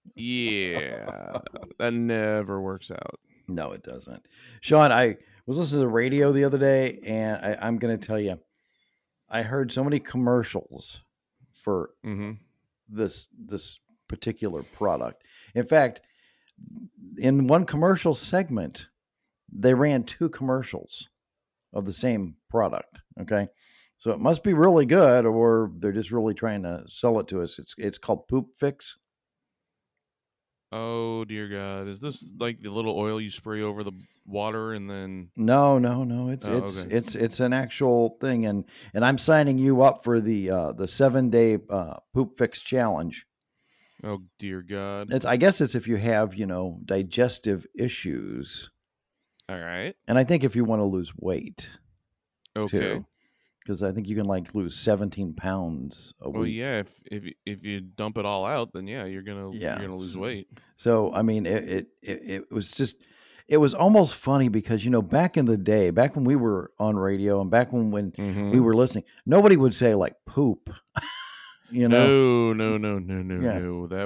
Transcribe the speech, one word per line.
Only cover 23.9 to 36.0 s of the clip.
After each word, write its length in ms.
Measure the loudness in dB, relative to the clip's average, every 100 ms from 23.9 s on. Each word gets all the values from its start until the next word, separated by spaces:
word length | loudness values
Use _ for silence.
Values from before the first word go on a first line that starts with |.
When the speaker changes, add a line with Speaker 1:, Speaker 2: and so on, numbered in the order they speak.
| _
Speaker 2:
so 120 | -6
it 80 | 0
must 240 | 0 0
be 100 | 2
really 320 | 4 6 6
good, 400 | 6 6 8 6 4
or 440 | 4 4 4 0 -4
they're 140 | -4
just 180 | -4 -4
really 240 | -2 -2
trying 300 | -2 -4 -4
to 180 | -6 -10 -12
sell 320 | -2 0 0
it 80 | -2
to 120 | -6
us. 200 | -6 -10
It's, 160 | -18 -8
it's 200 | -8 -6
called 280 | -4 -4 -2
Poop 220 | -4 -4 _
Fix. 380 | -6 -4 -16 -20 _ _ _ _ _ _ _ _ _ _ _ _ _ _ _ _ _
Speaker 1:
Oh 500 | -10 -6 -4 -4 -6 -6
dear 220 | -8 -8
God! 380 | -8 -8 -8 -10
Is 140 | -10
this, 320 | -12 -12 -16 -8
like, 220 | -6 -6
the 80 | -8
little 280 | -4 -4 -2
oil 220 | -4 -4
you 80 | -8
spray 320 | -12 -10 -6
over 240 | -6 -6
the 80 | -10 -12 -20 _
water 480 | -10 -6 -6 -6 -8
and 160 | -10 -10
then? 400 | -10 -10 -12 -14 -2
Speaker 2:
No, 420 | 4 6 6 4
no, 240 | 2 0